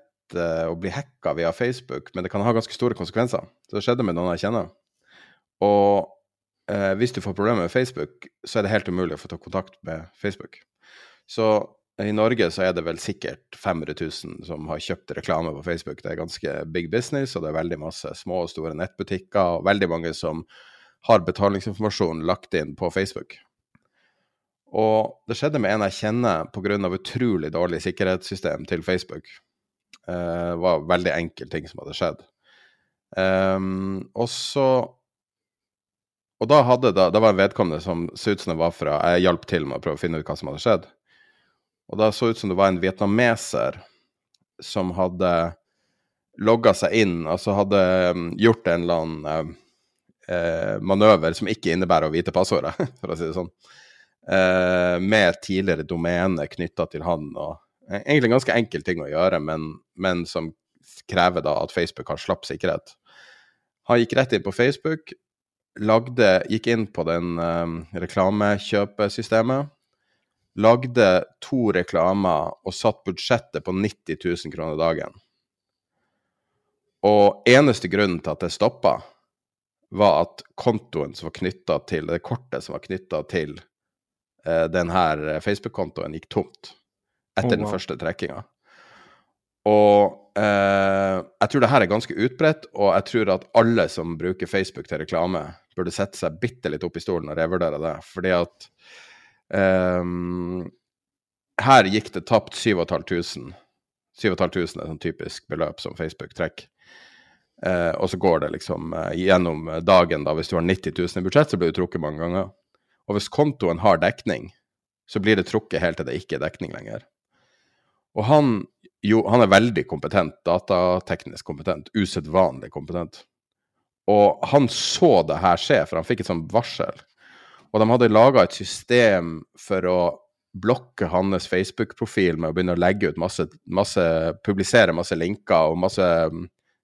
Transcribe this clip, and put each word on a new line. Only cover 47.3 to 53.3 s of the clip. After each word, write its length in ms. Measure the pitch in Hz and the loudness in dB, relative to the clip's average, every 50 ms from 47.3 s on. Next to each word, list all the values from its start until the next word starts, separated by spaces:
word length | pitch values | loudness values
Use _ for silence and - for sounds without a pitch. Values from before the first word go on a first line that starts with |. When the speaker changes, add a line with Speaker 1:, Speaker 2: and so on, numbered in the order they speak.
| 82 90 - - 98 | -4 -2 -2 0 0
Speaker 1:
hadde, 280 | 104 101 98 101 98 92 90 92 92 92 90 | 2 2 2 4 4 4 4 4 2 2 2
ehm, 220 | 87 87 85 85 - - | 0 -2 -4 -6 -2 2
gjort 260 | 107 117 113 - - 90 85 | 4 4 4 4 2 0 0
en 100 | 85 85 | 0 0
eller 160 | 87 87 82 80 | 0 0 0 -2
annen, 240 | 80 78 76 76 76 | -4 -6 -8 -6 -4
ehm, 240 | 78 80 78 80 82 - _ _ _ _ _ _ _ _ _ _ _ _ _ - | -4 -4 -4 -6 -10 -18 _ _ _ _ _ _ _ _ _ _ _ _ _ -6
eh, 500 | 90 87 85 85 80 80 50 50 - - | -4 -2 -2 -2 -2 -2 -4 -4 -4 -4
manøver 540 | - 95 98 101 107 107 104 87 82 82 82 | 0 0 4 6 8 8 8 8 4 0 -2
som 100 | - 104 95 110 | -2 -4 -4 -4
ikke 220 | - - 92 82 | -2 0 0 0
innebærer 320 | 92 95 85 90 78 78 78 | 2 2 4 4 2 2 2
å 60 | 78 | 0
vite 180 | 82 85 - - | -2 -2 0 0
passordet, 400 | 92 95 - 101 76 65 76 - | 0 0 2 0 -2 -2 -2 -4
<laughs> 260 | - 170 127 - _ | -6 -6 -8 -8 _
for 120 | - - 82 | -10 -8 -6
å 40 | 82 | -6
si 100 | 85 | -6
det 80 | 80 | -6